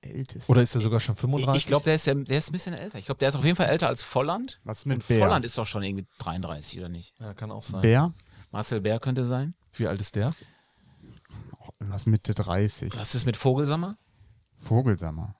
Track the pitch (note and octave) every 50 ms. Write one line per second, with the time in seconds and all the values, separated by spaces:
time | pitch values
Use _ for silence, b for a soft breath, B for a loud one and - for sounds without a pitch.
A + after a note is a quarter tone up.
0 | - C#3 - - C3+ - - - - - B2+ B2 A#2+ - - B2 G#2+ A2 A2+ A2+
1 | - - G#2+ - - B2 C#3 C#3+ C3 C3 C3+ C3 - - C#3 D3 D3 D#3+ D#3 D#3+
2 | - D3 C#3 C#3+ C#3 - C3 D3 D3+ - D3 F3+ - F#3 E3+ - - G#3+ - G#2+
3 | F#2+ - C3+ - C3+ C#3 C#3+ C#3 B2 D#3 F3+ F3+ E3+ A2 C3+ - E3+ C#3 C3+ C3+
4 | - - - B2+ C3+ D3+ F3 G#3+ B3 C4+ - _ _ A2 G#2+ - - C#3 C3+ -
5 | - - A#2+ A2+ G2+ F#2 F2+ - A#2+ - - - A2 - - G#2+ G2 G2 G2 G2
6 | F#2 _ _ _ - E2+ E2 F2+ F#2 E2 E2 D2+ D2+ - - F2 F2+ F2+ F2 E2+
7 | F2 - _ _ A#2 G#2+ G2 - A2 G#2+ G#2 G#2 - - G2+ F#2+ G2 A2 A2+ B2+
8 | D3+ F3 E3 B B B B B B B - G#2 G#2+ - B2 G#2+ F#2+ G#2+ A2 A#2
9 | - C3+ B2+ C3 B2+ A#2+ B2+ B2+ C#3 D#3+ F3+ _ _ _ _ - A#2 E2+ F2 G2
10 | G2+ - - G#2 G#2 C3 E3+ B B B B B B B B B B B B B
11 | B - - - _ _ - - - - - _ - - - _ G#2+ G2 G2 G2+
12 | - A2+ G#2+ G#2+ _ - G#2 - G2+ F2+ F2 F#2+ G#2 G#2 - - - E2+ - A#2
13 | G#2 - - B2 A2 B2+ A2 - - C3+ B2+ C3+ D3 C#3 D3 E3 F3 F#3 G#3+ _
14 | _ _ _ _ - _ - _ _ _ _ _ - - A2+ A#2+ C#3 B2+ G2+ E2
15 | E2+ D#2+ D#2 D#2+ - - -